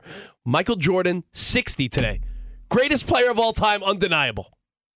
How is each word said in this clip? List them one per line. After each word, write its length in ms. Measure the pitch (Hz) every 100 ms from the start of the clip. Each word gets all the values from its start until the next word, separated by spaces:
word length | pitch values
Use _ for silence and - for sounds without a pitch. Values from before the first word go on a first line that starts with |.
| - - - _
Michael 320 | - 139 185 226
Jordan, 480 | 156 185 180 175 -
sixty 560 | - - - - - 127
today. 320 | - 113 98 - - - - -
Greatest 380 | 233 277 285 -
player 240 | 294 247
of 80 | 226
all 140 | 226
time, 300 | 220 208 208
undeniable. 640 | 196 202 190 160 135 101 - _ _ _ _